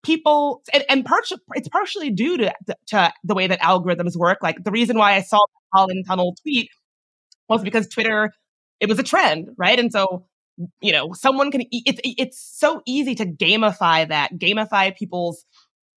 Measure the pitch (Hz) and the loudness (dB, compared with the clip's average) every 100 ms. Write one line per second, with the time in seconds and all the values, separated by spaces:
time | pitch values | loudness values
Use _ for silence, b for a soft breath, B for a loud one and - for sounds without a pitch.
0 | - 320 311 294 294 - - 285 277 269 | -2 0 2 2 2 -4 0 0 2 0
1 | 254 359 440 339 - - - 370 392 403 | 2 0 0 -8 -10 -12 -4 -4 -4 -6
2 | 302 190 262 349 202 - - - - 214 | -4 -2 -2 0 -2 -4 -10 -12 -4 0
3 | 170 - 175 190 185 185 165 185 175 170 | 0 0 -4 -2 0 0 2 2 0 -2
4 | 175 170 175 190 170 165 190 214 240 220 | -2 0 0 2 -2 -4 -4 0 0 4
5 | 208 196 190 208 208 _ _ 190 190 190 | 4 4 2 2 2 _ _ 2 2 0
6 | 180 185 180 180 311 262 - _ _ _ | -4 -2 -2 -2 -4 -4 -4 _ _ _
7 | _ _ _ _ - 220 196 226 208 - | _ _ _ _ -2 -2 0 -2 -2 -4
8 | 220 214 214 - _ _ _ - 208 214 | -2 0 -2 -6 _ _ _ -4 -2 0
9 | 269 349 285 156 170 - 180 240 240 220 | 0 2 2 0 -4 -2 2 2 2 0
10 | 190 180 - _ _ - 175 _ 202 156 | 0 -2 -12 _ _ -14 -14 _ 0 0
11 | 151 - 269 269 277 277 - 247 240 269 | 0 -2 0 2 0 -2 -4 -4 -4 -4
12 | 262 247 254 - - - 302 320 - 262 | -4 -4 -6 -8 -18 -2 0 0 -4 -2
13 | 269 226 196 156 165 214 214 180 175 160 | -2 -2 -4 -2 2 4 2 2 2 2
14 | 156 151 143 175 170 208 214 208 190 185 | 2 0 -2 -2 -2 -2 0 0 0 -2
15 | 180 180 175 170 _ b b _ _ _ | -8 -4 -4 -6 _ b b _ _ _